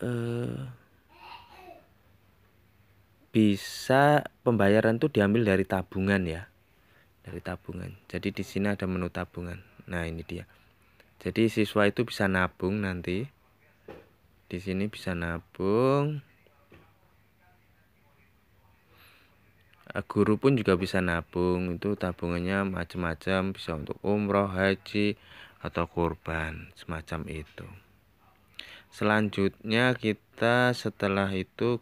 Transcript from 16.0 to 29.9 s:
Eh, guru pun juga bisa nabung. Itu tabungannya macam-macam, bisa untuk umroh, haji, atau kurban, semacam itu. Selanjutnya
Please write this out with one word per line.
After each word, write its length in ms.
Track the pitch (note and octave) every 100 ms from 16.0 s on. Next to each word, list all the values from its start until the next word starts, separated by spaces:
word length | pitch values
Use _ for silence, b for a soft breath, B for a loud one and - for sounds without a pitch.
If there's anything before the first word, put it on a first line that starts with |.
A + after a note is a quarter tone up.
| C#3+ D3+ - _ _ _ _ - - _ _ _ _ _ _ _ _ _ _ _ _ _ _ _ _ _ _ _ _ b b b b b b _ _ _ - -
Eh, 80 | -
guru 240 | - G#2 G#2+
pun 240 | C3+ C3+
juga 160 | G2+ F2+
bisa 240 | F#2 G2
nabung. 800 | F2+ E2+ - F2 F2+ F2+ F2+ F2
Itu 160 | G2+ G#2
tabungannya 720 | F#2 F2+ F2 F2 F2 G2 G2
macam-macam, 880 | F2+ F2 F2+ F2 D#2+ - F#2+ F#2+ F#2+
bisa 240 | - D#2+
untuk 160 | - -
umroh, 480 | - G#2 G#2 G2+ G2+
haji, 640 | F#2 G2 G2 - G#2 G#2 G2+ B B B B
atau 240 | F2 - E2+
kurban, 880 | - E2+ E2 - D#2+ D#2+ D#2+ F2 -
semacam 480 | - E2 D#2 E2 D#2+
itu. 320 | D#2+ D2+ - F2 F#2 - _ _ _ _ _ _ B B B B
Selanjutnya 1040 | - G#2 G#2+ G#2+ G2 G2 - G#2+ A2 B2+